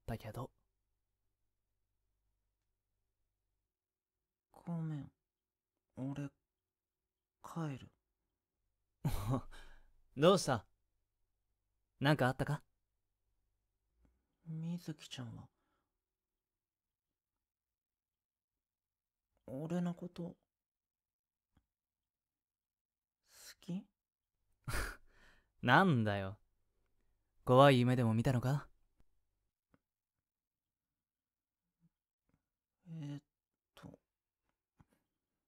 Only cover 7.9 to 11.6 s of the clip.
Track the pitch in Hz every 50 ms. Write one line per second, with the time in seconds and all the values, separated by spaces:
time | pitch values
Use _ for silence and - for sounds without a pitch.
7.9 | _ _ _ _ _ _ _ _ _ _ _ _ _ _ _ _ _ _ _ _
8.9 | _ _ - 139 - - 101 113 131 123 - - - - - - - - - -
9.9 | - - _ _ - 127 151 180 202 170 - 147 127 107 - _ _ _ _ _
10.9 | _ _ _ _ _ _ _ _ _ _ _ _ _ _